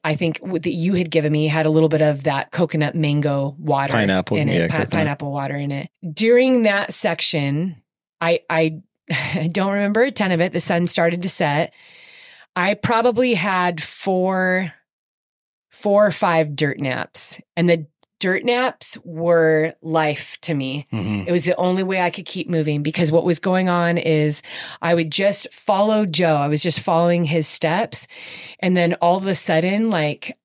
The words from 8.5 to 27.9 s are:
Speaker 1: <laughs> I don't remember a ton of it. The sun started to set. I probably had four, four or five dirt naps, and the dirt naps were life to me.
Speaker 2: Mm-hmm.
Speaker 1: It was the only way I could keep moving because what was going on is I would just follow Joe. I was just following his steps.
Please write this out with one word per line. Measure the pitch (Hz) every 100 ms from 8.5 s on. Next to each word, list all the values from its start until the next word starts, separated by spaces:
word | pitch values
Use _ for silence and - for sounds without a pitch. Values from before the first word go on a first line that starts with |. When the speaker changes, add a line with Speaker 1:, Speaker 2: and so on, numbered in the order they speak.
| 160 160 156 - _
Speaker 1:
<laughs> | -
I | 135 135 175 156
don't | 160 196
remember | 202 202 214
a | 262
ton | - 190
of | 170
it. | 175
The | 160
sun | - 170 175
started | - 170 175
to | 180
set. | - 156 147 - - - - - - - - - 185
I | 185
probably | 208 - 233 240 226 254 208
had | 196 185 180 165
four, | - - - 185 185 190 185 185 180 - _ _ _ _ _ _ _ _ _
four | - 208 202 208
or |
five | 156 196 165 151 139
dirt | 147 131
naps, | 139 123 - - - - - -
and | 175
the | 170 151 _ _ _
dirt | 190 190
naps | 240 240 254 - - -
were | - 160 170 170 160 156 160 -
life | 160 160 151 143 - -
to | - 147
me. | 131 143 -
Speaker 2:
Mm-hmm. | 110 104 104 131
Speaker 1:
It |
was | 175
the | 156 -
only | 180 185
way | 185 185
I | 175
could | - 175
keep | 190 -
moving | 170 151 147
because | 151 160 165
what | 165
was | 180 165
going | 196 185 185
on | 175 170 170
is | 160 156 151 147 - - - -
I | 170 170
would | 160
just | 170 196 196 -
follow | - - 196 208 214 202
Joe. | 156 170 147
I | 143
was | 147
just | 175 -
following | - 165 175 175 160
his | 165 151
steps. | - 156 180 -